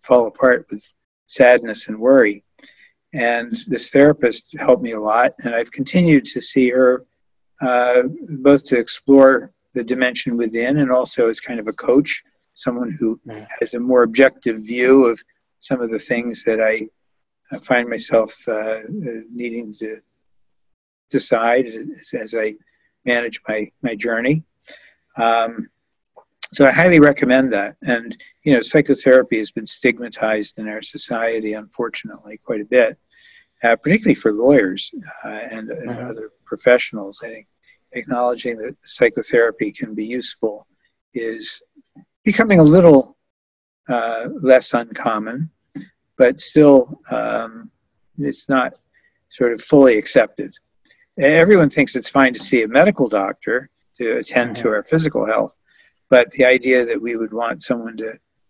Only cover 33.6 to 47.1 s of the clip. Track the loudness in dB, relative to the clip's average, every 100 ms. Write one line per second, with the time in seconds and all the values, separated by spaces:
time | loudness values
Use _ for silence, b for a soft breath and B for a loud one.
33.6 | -2 0 0 0 0 0 0 0 2 2
34.6 | 2 -4 -12 -14 -20 -18 -16 -14 -14 -14
35.6 | -14 -12 -12 -12 -12 -14 -16 _ -14 -4
36.6 | 2 2 0 -10 -14 -14 -18 -18 _ _
37.6 | _ _ _ -14 -8 -4 -2 -2 -6 -8
38.6 | -10 -14 -10 -2 0 -2 -2 0 0 -2
39.6 | -8 -8 -12 -10 -8 -8 -10 -8 -8 -8
40.6 | _ _ _ _ _ -10 -10 -10 -12 -14
41.6 | _ _ _ _ _ _ -2 0 4 6
42.6 | 8 8 8 6 4 _ _ _ _ _
43.6 | _ _ -6 -4 -4 -6 -10 -2 4 4
44.6 | 4 -4 -6 -6 -4 -4 -6 -8 -10 _
45.6 | _ -20 B B _ 2 2 2 0 4
46.6 | 6 6 4 -8 -8